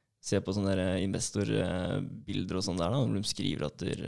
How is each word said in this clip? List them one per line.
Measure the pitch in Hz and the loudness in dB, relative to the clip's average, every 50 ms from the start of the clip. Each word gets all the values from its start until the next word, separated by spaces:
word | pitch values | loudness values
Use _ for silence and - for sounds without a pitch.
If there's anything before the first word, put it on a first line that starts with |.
| _ _ _ _ | _ _ _ _
se | - - - 98 | -4 0 0 2
på | - - 98 | 2 2 0
sånne | 104 98 98 98 | 2 2 2 2
der | 95 92 92 92 92 92 | 2 2 2 2 2 2
investorbilder | 98 92 92 - - - 107 101 107 107 104 95 90 85 90 92 92 95 98 95 87 - - - - 101 101 95 92 87 92 | 0 0 0 -2 -2 0 0 0 2 2 2 2 0 0 0 0 0 0 -2 -2 -4 -8 -10 -8 -4 -2 -2 -2 -2 -2 -2
og | 92 | 0
sånn | 95 87 90 | 0 0 0
der, | 85 87 | 2 2
da, | 117 143 127 | 2 2 2
hvor | 113 107 | 2 2
de | 98 107 | 0 -2
skriver | - - - 98 98 76 - - | -2 -4 -2 -2 -2 -2 -2 -2
at | - - - | -4 -4 -4
der, | - - - - - | -4 -4 -4 -2 -4